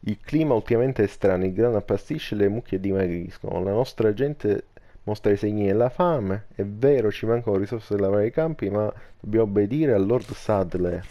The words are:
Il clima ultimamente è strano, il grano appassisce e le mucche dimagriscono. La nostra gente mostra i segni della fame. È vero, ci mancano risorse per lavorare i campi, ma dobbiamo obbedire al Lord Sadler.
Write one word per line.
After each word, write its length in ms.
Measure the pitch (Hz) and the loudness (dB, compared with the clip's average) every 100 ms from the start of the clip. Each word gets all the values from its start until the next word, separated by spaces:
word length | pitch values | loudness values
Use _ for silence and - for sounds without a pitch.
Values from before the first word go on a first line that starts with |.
Il 200 | 104 104 | -6 -8
clima 320 | - 151 156 | -2 0 2
ultimamente 520 | 117 - 113 131 131 | 0 2 2 2 2
è 20 | 101 | 0
strano, 400 | - 101 92 95 | 2 0 2 0
il 80 | |
grano 240 | 95 120 110 | 0 0 0
appassisce 560 | - 101 - 160 - | 0 -4 -4 -8 -6
e 40 | 104 | 2
le 100 | 101 | 2
mucche 300 | 107 - 95 | 2 -4 -4
dimagriscono. 840 | 95 95 92 85 87 - 101 90 | -2 0 0 -2 -6 -10 -6 -4
La 80 | 92 | -2
nostra 420 | 104 127 - 110 | 0 -2 0 0
gente 540 | 104 139 147 104 101 - - - - | 2 -2 -2 0 0 -2 -20 -20 -14
mostra 280 | - 107 - | -8 -2 2
i 60 | 101 | 2
segni 260 | 107 104 | 2 0
della 240 | 101 101 123 | 2 2 2
fame. 600 | - 180 156 98 95 - | 2 0 2 -2 -4 -8
È 80 | - | -8
vero, 480 | 101 104 135 139 107 | -6 0 2 4 2
ci 140 | 101 | -2
mancano 320 | 110 117 113 98 | -2 0 0 0
risorse 380 | 101 117 - | 0 -6 -4
per 60 | 104 | 0
lavorare 260 | 98 104 104 | 2 2 2
i 40 | |
campi, 380 | - 160 160 98 | 0 -2 -2 -2
ma 240 | 101 107 - - - | 0 -2 -4 -16 -16
dobbiamo 280 | - 110 110 | -2 2 2
obbedire 480 | 101 101 143 156 | 2 2 2 2
al 100 | 107 | 4
Lord 260 | 98 123 - | 4 0 -2
Sadler. 760 | - - 104 90 90 87 87 90 | -12 -2 0 0 -2 -2 -4 -8